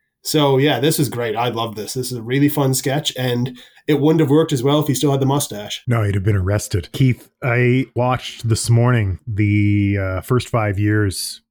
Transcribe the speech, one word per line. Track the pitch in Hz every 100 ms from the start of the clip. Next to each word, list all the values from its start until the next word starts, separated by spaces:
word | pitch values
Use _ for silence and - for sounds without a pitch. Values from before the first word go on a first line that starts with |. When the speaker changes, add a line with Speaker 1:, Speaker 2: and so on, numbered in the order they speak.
| _ _
Speaker 1:
So | - 156 143 131
yeah, | 147 123
this | 151 156
is | 120
great. | 120 117 107
I | 123
love | 113 113 104
this. | 101
This | 131 123
is | 123
a |
really | 113 135 143
fun | 143 135
sketch, | 131 135 143 - -
and | 127 123 131 - - _ -
it | 143
wouldn't | 151 160
have | 135
worked | 151 160
as | 135
well | 135 147
if | 151
he | 127
still | 143
had | 139
the | 131
mustache. | 143 - 208 202 - -
Speaker 2:
No, | 117
he'd | 104 98
have |
been | 95 101
arrested. | 92 104 - 95 76
Keith, | - 131 117 - _
I | 131 120 123 127 135 120
watched | 123 123 - - 113
this | 110 -
morning | 117 120 120 98 90 120
the, | 104 104 104 104 104 101 101
uh, | 95 92
First | - 123 -
Five | 120 104 95
Years | 104 107 101 - - - _